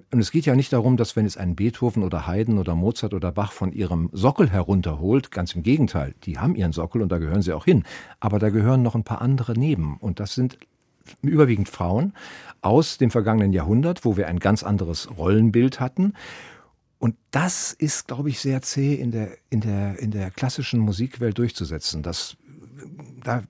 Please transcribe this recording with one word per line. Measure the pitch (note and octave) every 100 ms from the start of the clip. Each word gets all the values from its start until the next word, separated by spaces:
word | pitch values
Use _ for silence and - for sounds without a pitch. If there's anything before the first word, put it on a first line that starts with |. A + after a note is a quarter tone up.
| -
und | A#2+
es | G#2+
geht | E3 D3+
ja | C3
nicht | C3
darum, | B2 A#2 B2
dass | A2+ -
wenn | G#2
es | -
einen | F#2 E2+
Beethoven | A2 - A#2+ A2+
oder | F#2 E2 D#2+
Haydn | F#2 A2+ G#2
oder | F#2 E2+
Mozart | G2 - G#2+ F#2
oder | F2
Bach | F#2 G2+
von | - F#2
ihrem | - F2+ E2+ E2+
Sockel | - A#2+ C#3+ D3
herunterholt, | F#2 F2 G2 E2+ D2 F2+ C3 -
ganz | - F2+ F2
im |
Gegenteil, | F2 D3+ B2 E2+ C#2 - -
die | C#2
haben | A#2+ F3+
ihren | F2+
Sockel | D#2+ E2 A#2
und | F#2+
da | F2
gehören | D#2 F#2+
sie | F2+
auch | D#2 -
hin. | C#3+ - - - -
Aber | A2 G2+
da | G#2+
gehören | G#2+ A2 C3
noch | A#2+ A2+
ein |
paar | - -
andere | B2 C3+ A#2 A2+
neben. | D3+ A#2 D2+ C#2
Und | - F2
das | G2+ -
sind | B2+ - - _ _ _ - -
überwiegend | C#3 D#3 C3+ G#2+ G2
Frauen | - F2+ G#2 F#3+ - - - - -
aus | - B2+ D#3 -
dem | B2
vergangenen | A#2 G#2 A2 G2
Jahrhundert, | F#2 D#2+ A#2 E3 F3 A#2+
wo | G2
wir | E2
ein | F2+
ganz | G2 G#2+
anderes | - G2+ E2+ E2 - F#2+
Rollenbild | E2+ G#2+ A2+ A#2 C3 -
hatten. | C3 - G3 - - - - - _ _ _ -
Und | A#2 - _
das | C3+ F3+ - -
ist, | - D3+ - -
glaube | B2+ C#3+
ich, | C3
sehr | C#3 C3
zäh | - C#3 C#3
in | C#3 B2
der, | A2+ G2+ - -
in | A2
der, | A2 G2+ G2+ F#2
in | G#2+
der | G#2 F#2
klassischen | - C3 - C3 A#2+
Musikwelt | G#2+ F#2+ C3 - A#2+ G#2
durchzusetzen. | A#2+ - E2 D#2 - D#2+
Das, | D#2+ E2 - - - - - C3 - - - -
da | - A#2+